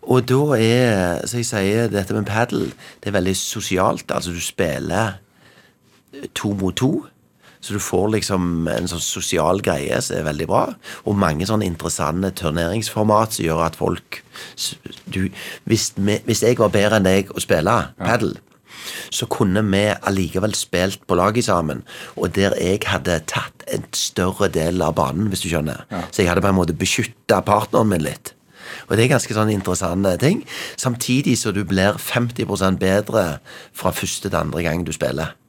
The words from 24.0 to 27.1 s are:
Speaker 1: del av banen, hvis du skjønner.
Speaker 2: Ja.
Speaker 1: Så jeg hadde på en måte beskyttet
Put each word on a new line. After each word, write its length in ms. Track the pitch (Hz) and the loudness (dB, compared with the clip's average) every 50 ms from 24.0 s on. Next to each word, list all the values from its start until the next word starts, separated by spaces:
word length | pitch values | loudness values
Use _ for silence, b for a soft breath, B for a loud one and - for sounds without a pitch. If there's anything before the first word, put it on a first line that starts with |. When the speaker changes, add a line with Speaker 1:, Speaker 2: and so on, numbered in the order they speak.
| - - - - 92 92 95 - 104 92 | -6 -4 -2 0 0 0 0 0 0 0
Speaker 1:
del 320 | 78 82 78 80 87 92 85 | 2 0 0 0 0 2 0
av 120 | 78 80 | 0 2
banen, 320 | - 80 67 67 80 107 107 | 2 0 0 0 0 0 0
hvis 120 | 95 92 - | -2 -2 -4
du 60 | 82 | -2
skjønner. 340 | 82 80 73 78 65 - - _ | -2 0 0 -2 -6 -8 -12 _
Speaker 2:
Ja. 120 | - 90 85 - - | -8 -8 -8 -6 0
Speaker 1:
Så 100 | - 101 | 2 2
jeg 60 | 87 | 4
hadde 140 | 87 92 90 | 4 4 4
på 40 | 101 | 4
en 60 | 95 | 4
måte 220 | 92 90 82 85 | 4 4 2 0
beskyttet 680 | 76 92 92 - - 113 - | 0 0 0 0 -2 -2 -4